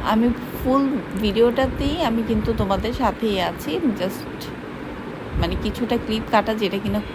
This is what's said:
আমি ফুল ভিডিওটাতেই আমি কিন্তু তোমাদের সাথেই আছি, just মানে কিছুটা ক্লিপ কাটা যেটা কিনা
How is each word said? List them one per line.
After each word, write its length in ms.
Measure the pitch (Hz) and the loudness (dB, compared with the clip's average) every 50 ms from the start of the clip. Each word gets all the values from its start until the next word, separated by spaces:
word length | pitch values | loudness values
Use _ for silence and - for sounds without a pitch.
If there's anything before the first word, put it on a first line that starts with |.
| - | 2
আমি 260 | 139 214 220 233 247 | 2 2 4 4 4
ফুল 680 | 233 - - - - - - 254 254 277 277 269 294 233 165 - - 190 | 2 0 -4 -8 -8 -4 0 2 4 4 4 2 0 -2 -4 -4 -4 0
ভিডিওটাতেই 800 | 214 208 190 220 233 240 233 247 262 262 262 - 277 285 294 349 - | 0 2 4 6 6 6 6 4 2 0 0 0 0 0 0 2 2
আমি 200 | 233 226 226 226 220 | 2 2 2 2 2
কিন্তু 260 | 233 214 214 233 226 220 | 2 2 2 0 0 0
তোমাদের 360 | 214 190 196 190 190 220 247 | 2 2 2 0 0 -2 -2
সাথেই 480 | 269 262 214 - - - 220 202 185 | 0 0 0 0 2 0 0 2 2
আছি, 380 | 175 170 175 - - - 302 359 339 277 202 - | 0 0 -2 -4 -4 -4 -2 0 0 0 0 0
just 500 | 180 190 - - - - - - - - - - - - - - - - - - - - - - - - - - | -2 -4 -4 -6 -8 -10 -10 -10 -10 -10 -10 -10 -10 -12 -12 -10 -10 -10 -10 -10 -10 -10 -10 -10 -10 -6 -2 0
মানে 180 | 170 170 185 185 - | 0 0 0 -2 -2
কিছুটা 340 | 214 - - 240 220 240 233 | -2 -2 -2 -2 0 0 -2
ক্লিপ 260 | - - 220 220 214 - | 0 -2 -2 -2 -2 2
কাটা 220 | - 214 202 214 220 | 2 2 4 2 0
যেটা 240 | 220 220 185 - 196 | 0 0 0 -2 -2
কিনা 240 | - 214 98 - 104 - | -2 0 -2 -2 -2 -4